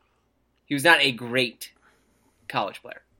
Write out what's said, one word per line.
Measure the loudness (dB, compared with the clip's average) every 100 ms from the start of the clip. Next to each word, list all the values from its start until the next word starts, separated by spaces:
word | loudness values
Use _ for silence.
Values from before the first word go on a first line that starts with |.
| _ _ _ _ _ _ -8
he |
was | 0
not | 4 4
a | 4
great | -2 -4 -2 -2 -4 -18 _ _ _ _ _ _ _ -8
college | -4 -4 -6
player. | -18 -20 _ _